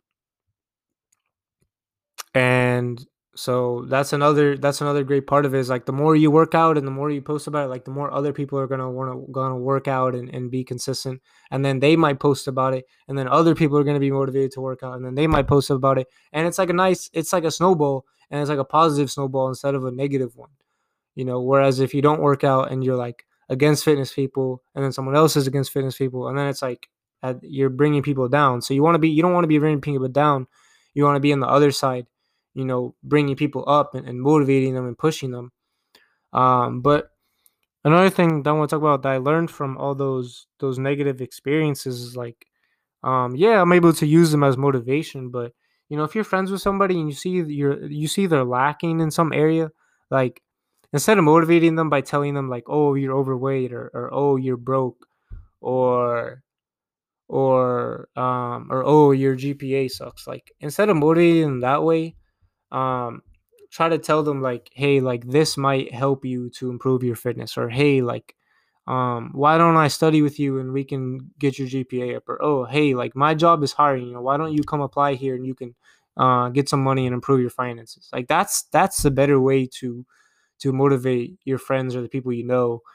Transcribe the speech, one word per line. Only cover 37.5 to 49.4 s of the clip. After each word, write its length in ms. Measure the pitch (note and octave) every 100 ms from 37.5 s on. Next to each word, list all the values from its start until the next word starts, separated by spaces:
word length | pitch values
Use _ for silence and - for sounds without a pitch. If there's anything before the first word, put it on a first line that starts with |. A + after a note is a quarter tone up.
| _ _ _
another 240 | D3 E3 F#3+
thing 360 | F#3 E3+ D#3
that 60 | C#3+
I 20 |
wanna 140 | D3+ D3
talk 100 | D#3
about 240 | D3+ C#3
that 100 | C3+
I 60 | C3+
learned 320 | C3 D#3+ E3
from 260 | - C#3 C3
all 180 | C#3
those, 520 | C#3 C#3 C3 B2 - - _
those 200 | C#3 B2+
negative 420 | C3+ C#3+ C#3+ B2+
experiences 800 | B2+ - C3+ D3+ D#3 C#3 C3+ B2
is, 160 | B2 B2
like, 300 | A#2+ A#2+ _ _ _ _ _ _
um, 340 | B2+ C3 B2 B2+
yeah, 240 | G#3 A3
I'm 120 | F3
able 200 | F3 E3+
to 140 | D#3 D3+
use 240 | D#3+ E3
them 120 | D3+
as 140 | C#3+ B2+
motivation, 720 | C#3 C3 A#2 C#3+ D#3+ C#3 B2
but, 240 | B2 A#2+ - _ _ -
you 80 | D3
know, 60 |
if 100 | D3+
you're 100 | A3
friends 260 | G#3 F#3+ F#3+
with 120 | G3
somebody 360 | G3+ G3 G3 F3+
and 120 | D3+
you 40 |
see 280 | C#3 F#3 F3+
you're, 420 | D#3 D3 C#3 C#3+ D3
you 200 | D3 D3+
see 160 | -
they're 180 | G3 D3+
lacking 580 | B2 B2 C#3 D3+ E3+ E3
in 100 | D#3+
some 240 | - E3
area, 360 | C3